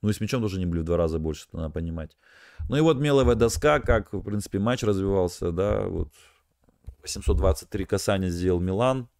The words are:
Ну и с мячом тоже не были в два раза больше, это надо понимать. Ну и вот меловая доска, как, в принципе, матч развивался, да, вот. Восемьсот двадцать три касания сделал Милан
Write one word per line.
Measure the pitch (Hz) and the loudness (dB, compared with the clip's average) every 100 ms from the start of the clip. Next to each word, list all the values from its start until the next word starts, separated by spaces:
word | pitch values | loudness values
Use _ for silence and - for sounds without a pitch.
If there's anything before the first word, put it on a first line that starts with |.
Ну | 104 | -2
и | |
с | 104 | -2
мячом | 110 131 | -2 -2
тоже | 110 95 | -2 -2
не | 90 | -2
были | 85 | -2
в | |
два | 80 85 | 0 0
раза | 82 80 | 0 0
больше, | 80 78 - | -4 -6 -10
это | 85 | -8
надо | 80 | -8
понимать. | 78 82 82 78 _ _ - - - - | -6 -6 -8 -10 _ _ -20 -20 -12 -4
Ну | 135 | 2
и | |
вот | 160 135 | 4 4
меловая | 147 139 123 117 | 4 4 4 4
доска, | 117 - 151 147 | 2 2 2 2
как, | - 113 101 | 2 0 0
в | 98 | -8
принципе, | 92 104 101 98 | -6 -6 -4 -2
матч | 104 127 | 0 0
развивался, | 107 98 98 98 90 - 90 | 0 0 2 2 0 0 -4
да, | 85 98 104 98 | -2 0 0 -2
вот. | 87 85 _ - _ _ _ _ _ - - | -4 -6 _ -20 _ _ _ _ _ -20 -18
Восемьсот | - - - 78 | -12 -6 0 2
двадцать | 95 92 - | 2 0 -4
три | 101 95 | -8 -2
касания | 101 - 98 92 | -2 0 0 0
сделал | 87 90 90 | 0 0 0
Милан | 90 95 123 131 120 _ | 0 0 0 0 -6 _